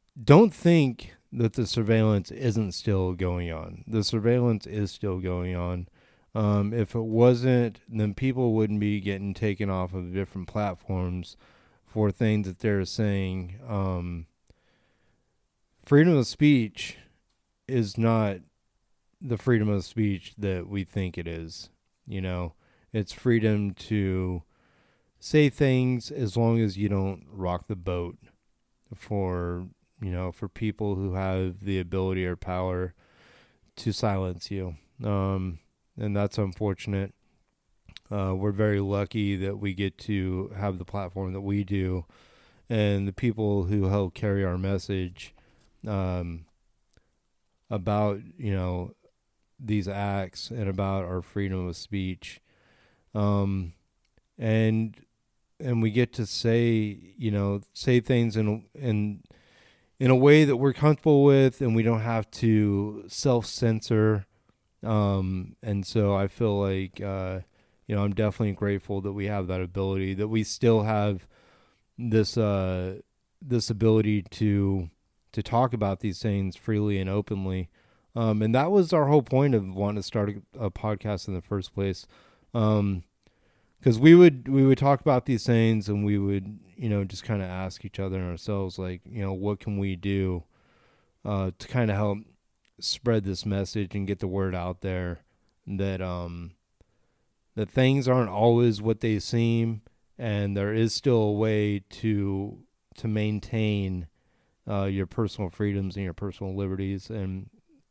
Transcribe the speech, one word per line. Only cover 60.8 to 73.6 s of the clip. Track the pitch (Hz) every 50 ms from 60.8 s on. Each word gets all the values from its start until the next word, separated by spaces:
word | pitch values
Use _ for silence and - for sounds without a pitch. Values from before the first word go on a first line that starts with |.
| 147 151 151 - - 160 147 143 139
with, | 143 139 139 135 131 - -
and | 139 120 113
we | 113 110
don't | 117 117 110
have | 110 117 117 113 104 -
to | - - - 113 110 107 107 104 101 98 101 107 107 107 101 -
self-censor. | - - - 143 123 120 107 - - - 123 117 110 110 - - 117 107 107 110 110 101 98 _ _ _ _ _ _ _ _ _ _ - -
Um, | - 110 107 104 101 98 98 92 95 95 92 92 - - - -
and | 113 101 101 92 -
so | - 113 104 101 101
I | 95 98 98
feel | - - 117 107 101 101
like, | 101 98 95 95 95 92 - -
uh, | 101 98 98 98 92 92 95 92 92 _ _ _ _ _ _ _ _ -
you | 104
know, | 101 101
I'm | 104 98
definitely | 101 107 107 98 - 117 104
grateful | 95 - 104 101 101 95 - - 104 98
that | 95 101 98
we | 101 98 104
have | 104 101 95 90
that | 92 92
ability, | 92 90 90 98 98 95 95 95 95 95 95
that | 92 104 107
we | 110 113 107
still | - - - - 117 113 110 104
have | 110 110 104 104 104 98 92 - - _ _ _ _ _ _ _ _ _ _ _ _ _ -
this, | 120 117 107 110 104 - - 120
uh, | 110 104 101 98 92 92 92 90 90 92 95 - - _ _ _ _ _ _ -
this | 180 135 123 117